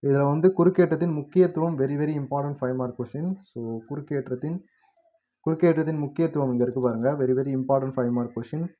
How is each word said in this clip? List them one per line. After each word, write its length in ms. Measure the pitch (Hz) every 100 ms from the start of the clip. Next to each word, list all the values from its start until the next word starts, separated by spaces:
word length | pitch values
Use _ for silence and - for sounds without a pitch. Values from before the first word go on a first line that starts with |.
இதுல 260 | 139 139 143
வந்து 240 | 147 180 190
குறுக்கேற்றத்தின் 580 | 175 185 175 151 170
முக்கியத்துவம், 640 | 151 147 185 175 165 165 156
very, 140 | 135
very 340 | 143 151 151 135
important 280 | 143 143 143
five 140 | 127 127
mark 160 | 127 -
question. 360 | 120 156 170 190
So, 380 | - - 117 113 110
குறுக்கேற்றத்தின், 720 | 143 143 143 131 127 147 175 - _ _ _ _ _ _ _ -
குறுக்கேற்றத்தின் 520 | 160 175 160 156 156
முக்கியத்துவம் 540 | 147 147 165 151 135
இங்க 120 | 123
இருக்கு 160 | 123 123
பாருங்க. 320 | 123 113 123
Very, 240 | 147 131 131
very 140 | 139
important 420 | 135 131 139 135
five 180 | 135 123 120
mark 240 | 120 120
question. 280 | 117 151 170 _